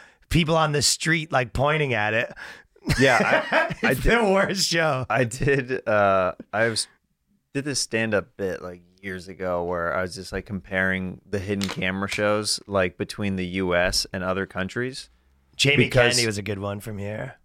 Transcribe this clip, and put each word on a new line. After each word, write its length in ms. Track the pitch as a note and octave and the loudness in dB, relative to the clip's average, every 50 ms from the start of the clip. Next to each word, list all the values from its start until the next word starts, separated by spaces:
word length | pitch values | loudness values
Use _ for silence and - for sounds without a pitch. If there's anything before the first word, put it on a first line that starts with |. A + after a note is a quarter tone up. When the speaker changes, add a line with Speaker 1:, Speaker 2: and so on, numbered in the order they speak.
| - - _ _ _ - | -20 -20 _ _ _ 0
Speaker 1:
people 280 | - E3 E3+ D3+ E3+ | 2 2 4 4 2
on 160 | D#3+ D#3 D3+ | 2 2 2
the 100 | D3 C#3+ | 2 2
street, 480 | - - - - - D#3+ D#3+ E3 D3+ - | 2 0 0 0 0 0 0 0 -2 0
like, 200 | C3+ C3 B2+ G#2+ - | -2 -2 -2 -2 -2
pointing 400 | A#2+ C3+ D3 D#3 D#3 D3+ C3+ A#2 | 0 0 2 2 0 0 0 0
at 180 | G#2 G#2+ G#2+ | 0 0 0
it. 200 | A2 A2+ B2 - - - - - - - - _ _ _ - - C#3 B2 | 0 0 -2 -2 -6 -14 -16 -16 -18 -20 -20 _ _ _ -4 -2 2 4
Speaker 2:
Yeah, 440 | C3+ C3+ A#2+ A2 - A2+ C3+ - - - | 6 6 6 6 4 4 2 0 0 0
I, 60 | - D#4+ D#4+ E4 - - | 0 0 0 0 -2 -2
Speaker 1:
<laughs> 40 | - | 0
Speaker 2:
I 40 | - | 0
Speaker 1:
It's 100 | C3 B2+ | 0 2
Speaker 2:
did, 160 | - F3 A3+ A#3+ | 2 4 4 4
Speaker 1:
the 60 | A3+ | 4
worst 440 | G3 F#3+ F#3+ G3 - F#3+ F#3+ E3+ - | 4 4 2 2 0 0 -2 -2 0
show. 380 | E3 E3 E3 D#3 C3+ C3 B2+ - | 0 2 2 2 0 0 -2 0
Speaker 2:
I 140 | G#2+ A#2 B2+ | 0 0 0
did. 640 | A2+ - - B2 C#3+ C#3 C#3 B2 B2 C3 - - - | 0 -2 0 2 2 2 2 0 -2 -4 -4 0 2
Uh, 440 | G#2+ G#2 G2+ G2 G2 F#2+ F#2 F2+ - - - _ | 4 6 6 6 6 4 4 2 -2 -6 -8 _
I 140 | - G#2 A2+ A#2 | 0 0 0 0
was, 180 | A2 - - - _ _ _ _ _ _ _ _ _ _ _ _ - | 0 -2 -6 -8 _ _ _ _ _ _ _ _ _ _ _ _ -8
did 100 | C#3 C#3 | -6 -6
this 160 | D3+ C3 - | -4 -4 -4
stand-up 560 | - - A2+ A2+ A2+ A2+ G#2+ F#2+ - - _ | -4 -2 -2 -2 0 2 0 0 0 -4 _
bit, 240 | - G2 F#2 E2+ - | -6 -4 -4 -4 -6
like, 220 | - F2+ F2+ F2 F2 F2 F#2 F#2 | -10 -12 -14 -16 _ _ _ _
years 280 | G2 G2 F#2 F#2 F2 F#2+ | -12 -10 -10 -10 -12 -14
ago 340 | F#2 D#2+ F#2 F#2 F2+ F2 F2 | -10 -6 -4 -2 -2 -2 -2
where 320 | F2 F2+ E2+ E2+ E2+ - | -2 -2 -2 -2 -2 -2
I 60 | F#2 | -2
was 140 | F#2 F2+ - | -4 -4 -8
just, 160 | F#2+ F2+ - | -12 -12 -10
like, 120 | G2+ F#2+ - | -10 -10 -8
comparing 760 | - G#2 F2+ - - F#2+ F#2+ F#2+ F#2+ F#2+ F#2+ F#2 F#2 F2+ - - F#2+ | -8 -8 -10 -8 -4 -2 0 0 0 0 -2 -4 -8 -10 -12 -10 -8
the 80 | G2+ G2 | -6 -6
hidden 300 | F#2 G2+ G#2 G2 G2 F#2+ | -4 -4 -4 -2 -4 -4
camera 400 | - - F#2 F#2 F#2 G2 G2+ G2 | -4 -4 -4 -4 -2 -4 -4 -4
shows, 520 | - - G#2 G#2 G#2 G#2+ G#2 - - - - | -2 -2 0 0 0 0 -2 -2 -4 -6 -4
like, 320 | - G2+ G2 F#2 F2+ - - | -2 0 0 0 0 -2 -6
between 380 | G#2 - - - G2+ G2+ F#2+ | -8 -8 -6 -6 -4 -2 -2
the 100 | F#2 F2+ | -2 -4
U 280 | F2 F2+ F#2+ F#2+ F2+ F2 | -2 -2 -2 0 2 4
S 280 | F2 F2+ F#2 - - - - | 4 4 2 2 -2 -2 -4
and 100 | - F#2+ F2+ | -4 -4 -2
other 220 | F#2 F#2 F#2+ F#2+ | -2 -2 -2 -4
countries. 640 | - - F#2 F#2 F#2+ - A#2+ B2 C3 C#3 - - - _ _ _ _ _ _ _ _ _ | -4 -6 -6 -6 -6 -4 -6 -6 -6 -8 -12 -16 -18 _ _ _ _ _ _ _ _ _
Speaker 1:
Jamie 300 | - - C#3 - B2+ A#2+ | 0 2 4 4 4 4
Speaker 2:
Because 300 | A#2+ - B2+ A#2+ A#2+ A#2+ | 4 6 6 6 6 4
Speaker 1:
Kennedy 120 | A#2+ A#2+ | 2 2
was 120 | A2 G2+ G#2 | 0 -2 -4
a 40 | |
good 160 | G2 A2 G2+ F#2+ | -4 -6 -6 -4
one 220 | G2+ G2+ G2+ G#2 | -6 -6 -6 -8
from 180 | - A2+ G#2+ G2 | -8 -10 -10 -8
here. 380 | G2+ G2+ G#2+ G#2+ B2+ C3+ - _ | -8 -8 -8 -8 -10 -10 -12 _